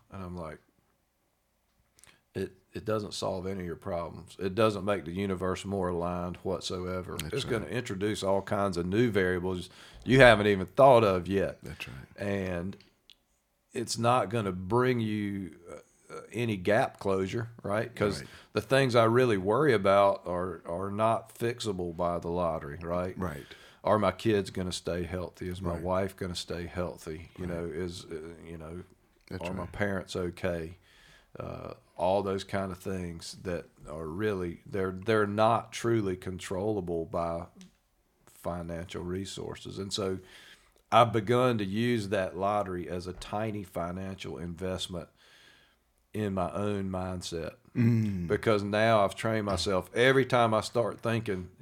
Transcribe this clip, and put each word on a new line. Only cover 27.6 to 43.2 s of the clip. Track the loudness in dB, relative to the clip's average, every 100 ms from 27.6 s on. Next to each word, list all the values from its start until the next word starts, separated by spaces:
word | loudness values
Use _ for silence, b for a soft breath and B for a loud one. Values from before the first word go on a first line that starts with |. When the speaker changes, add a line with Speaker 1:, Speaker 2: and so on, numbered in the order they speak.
| -6
Speaker 1:
is, | -6 -6 -8 -12
uh, | -12 -12 -16 -16
you | -14
know, | -12 -14 -16 _ _ _ -14
Speaker 2:
That's | -10
Speaker 1:
are | -8
my | -8
Speaker 2:
right. | -8
Speaker 1:
parents | -4 -2 -4 -6 -6
okay? | -6 -4 -4 -4 -8 -14 b b b b b -14
Uh, | -12 -10 -12 -16 _
all | -4 0 2
those | 0 -4
kind | -4 -4 -4
of | -6
things | -6 -6 -6 -8 -12 -12
that | -6 -6 -8 -18 -12
are | -10 -8
really, | -2 -2 -2 -4 -8
they're, | -8 -4 -2
they're | -2 2 2 2
not | 4 4 2 -2
truly | -4 0 2 0 -4
controllable | -6 -10 -6 -4 -2 -2 -2 -4
by | -4 -4 -2 -4 -8 -16 -20 _ _ _ _ _ _
financial | -12 -8 -6 -6 -8 -10 -10
resources. | -6 -6 -6 -8 -10 -10 -12 -10
And | -6
so | -2 -2 -2 B B B B B B 4
I've | 6 6
begun | 4 2 2 4 2
to | 0
use | 0 0 0 0
that | 0 -2 -2
lottery | 0 0 -2 -4 -6
as | -6 -8
a |
tiny | -10